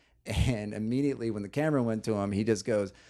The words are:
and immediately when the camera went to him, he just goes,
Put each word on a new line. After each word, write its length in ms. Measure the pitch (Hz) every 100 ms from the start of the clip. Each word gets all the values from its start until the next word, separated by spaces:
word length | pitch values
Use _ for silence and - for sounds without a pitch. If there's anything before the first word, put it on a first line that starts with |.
| _ _ -
and 480 | 110 123 113 104 107
immediately 560 | 110 127 143 127 113
when 100 | 104
the 80 | 101
camera 320 | 139 156 143
went 220 | 117 110
to 100 | 110
him, 180 | 107 101
he 100 | 98
just 220 | 107 104 92
goes, 280 | 107 101 - -